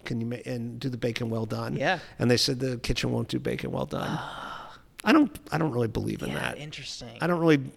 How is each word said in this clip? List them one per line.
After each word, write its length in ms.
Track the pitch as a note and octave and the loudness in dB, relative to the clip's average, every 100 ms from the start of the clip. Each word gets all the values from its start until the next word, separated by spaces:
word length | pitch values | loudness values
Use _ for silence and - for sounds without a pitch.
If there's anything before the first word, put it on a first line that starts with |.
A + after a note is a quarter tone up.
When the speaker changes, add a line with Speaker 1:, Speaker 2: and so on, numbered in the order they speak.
| - | -6
Speaker 1:
can 160 | A#2+ | -4
you 40 | A2+ | -2
ma-, 120 | B2 - | -4 -6
and 340 | B2 A#2 A#2+ | -6 -6 -6
do 80 | C3 | -6
the 100 | A#2+ | -2
bacon 320 | A#2+ A2 A#2 | -2 -2 -2
well 160 | A2+ A2 | -2 -2
done?" 300 | A2+ A#2 C3+ | -2 -2 0
Speaker 2:
Yeah. 240 | C#3 F#3 - - | 2 0 -4 0
Speaker 1:
And 120 | A#2+ | 4
they 60 | A#2 | 6
said, 240 | - B2+ | 4 2
"The 160 | C3 B2 | -2 -2
kitchen 340 | - B2 C3 | -2 0 0
won't 160 | A#2 - | 0 0
do 100 | C3 | -2
bacon 340 | C3+ - - | 0 -2 -2
well 140 | - - | -2 -2
done." 220 | - - | -2 -2
Speaker 2:
<gasps> 100 | - - - - - - - - - | -4 -4 -10 -10 -10 -12 -18 -20 -2
Speaker 1:
I 80 | G#3+ | 4
don't, 260 | D#4 C#4+ - - | 6 6 0 -4
I 60 | D3+ | -2
don't 140 | D#3 | 0
really 180 | A#2+ A2+ | 0 0
believe 340 | A2 G#2 G#2 | 0 -2 -2
in 60 | B2+ | -4
Speaker 2:
Yeah, 100 | C#3+ | -2
Speaker 1:
that. 180 | B2 - | -4 -4
Speaker 2:
interesting. 600 | D3+ D3 C3 - A#2+ A2+ | -10 -12 -10 -10 -12 -4
Speaker 1:
I 60 | E3 | 0
don't 120 | F3 | 4
really, 180 | E3 D3 C3 | 6 6 4